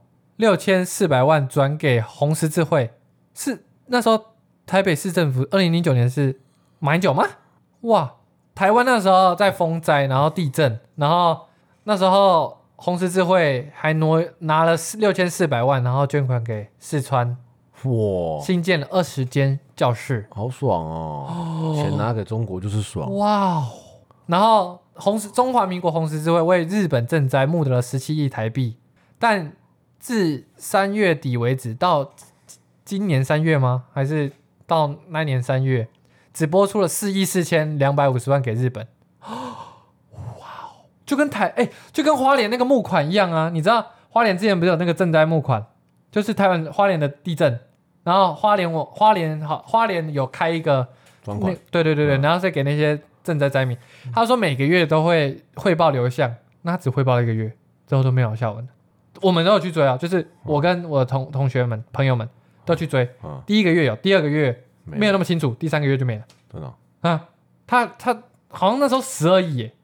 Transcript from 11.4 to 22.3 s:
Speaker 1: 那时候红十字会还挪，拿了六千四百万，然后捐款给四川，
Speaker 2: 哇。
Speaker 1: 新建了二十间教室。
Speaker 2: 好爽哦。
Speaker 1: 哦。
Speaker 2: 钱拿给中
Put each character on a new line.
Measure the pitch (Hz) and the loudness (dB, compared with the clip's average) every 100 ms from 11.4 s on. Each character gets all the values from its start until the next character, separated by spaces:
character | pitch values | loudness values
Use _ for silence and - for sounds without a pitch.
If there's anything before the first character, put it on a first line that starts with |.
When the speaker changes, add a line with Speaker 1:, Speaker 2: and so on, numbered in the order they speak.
| - _ _ _ | -8 _ _ _
Speaker 1:
那 | - 202 | -4 0
时 | |
候 | 190 196 196 170 131 - _ - | 4 4 6 4 0 -6 _ -8
红 | - 175 | -4 -2
十 | 180 | 0
字 | 185 | 0
会 | 175 185 151 127 143 | 2 4 2 0 -6
还 | - 156 | -4 -2
挪， | 156 156 160 170 - | 2 2 2 0 -6
拿 | 156 156 | -2 2
了 | 165 165 - 214 | 2 0 -4 0
六 | 214 | 0
千 | 190 180 | 2 -2
四 | - 165 | 0 0
百 | 120 | 2
万， | 123 135 | 2 2
然 | 123 | 0
后 | 131 143 | 0 0
捐 | 147 131 | 0 0
款 | 123 | -2
给 | 117 107 104 _ | -4 -8 -10 _
四 | - 151 | -6 -6
川， | 123 127 120 123 - _ _ - | -2 -2 -2 -6 -14 _ _ -8
Speaker 2:
哇。 | 131 113 107 92 85 76 | -4 0 0 -2 -4 -4
Speaker 1:
新 | 143 180 | -2 -2
建 | 170 170 | 0 -2
了 | 139 | -2
二 | 185 | -4
十 | 170 - | -2 -4
间 | 127 143 139 139 - | -4 0 0 -2 -8
教 | - 143 | -2 -2
室。 | 113 - 117 101 | -2 -4 -6 -6
Speaker 2:
好 | - 123 | -10 -10
爽 | 127 135 87 | -4 -2 -2
哦。 | 80 80 80 76 139 | -4 -8 -8 -10 -10
Speaker 1:
哦。 | 170 165 160 160 151 | -8 -8 -6 -4 -2
Speaker 2:
钱 | 147 143 | -2 -2
拿 | 110 | -2
给 | 110 | -4
中 | 98 | -4